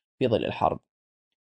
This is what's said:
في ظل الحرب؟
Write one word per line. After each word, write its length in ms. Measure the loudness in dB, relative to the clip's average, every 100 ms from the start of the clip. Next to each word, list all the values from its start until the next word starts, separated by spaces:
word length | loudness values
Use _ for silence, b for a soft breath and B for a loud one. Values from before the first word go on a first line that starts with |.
| _ -4
في 100 | 0
ظل 160 | 0
الحرب؟ 340 | -2 0 0 0 -8 _ _ _ _ _